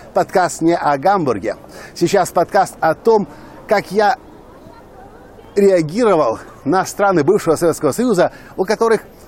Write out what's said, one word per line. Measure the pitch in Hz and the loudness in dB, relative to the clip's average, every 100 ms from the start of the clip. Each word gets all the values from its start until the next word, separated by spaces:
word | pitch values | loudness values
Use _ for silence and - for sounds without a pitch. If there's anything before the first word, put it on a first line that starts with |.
| - | -6
подкаст | 196 165 185 170 - | -4 0 0 0 0
не | 165 | 0
о | 170 147 143 | 0 0 0
Гамбурге. | 170 202 139 107 104 - - - - | 0 0 0 -4 -6 -10 -14 -20 -14
Сейчас | - 170 190 170 | -4 0 0 0
подкаст | 180 165 202 175 - | -2 0 0 -2 -2
о | 160 | -2
том, | 156 226 220 190 - - - - | 0 2 2 0 -10 -20 -10 -2
как | 202 - | -2 -2
я | 190 208 - - - - - - - - - - - - - - | 0 0 0 -8 -20 -20 -20 -20 -20 -20 -20 -20 -20 -20 -20 -8
реагировал | - 196 185 151 196 233 165 127 110 - - | 0 2 2 0 0 2 2 0 -2 -10 -10
на | 131 185 175 | -2 -2 -2
страны | - 202 180 | -2 0 2
бывшего | 139 202 165 147 | 2 0 0 0
Советского | 170 135 147 | 0 0 -2
Союза, | 123 247 180 151 - - - | -2 0 0 0 -4 -12 -6
у | |
которых | 190 208 226 220 - - | -4 0 0 0 -4 -20